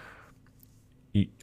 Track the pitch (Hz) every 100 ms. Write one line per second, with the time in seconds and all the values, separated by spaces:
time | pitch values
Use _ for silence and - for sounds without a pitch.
0 | - - - - - - - - - -
1 | - 101 - -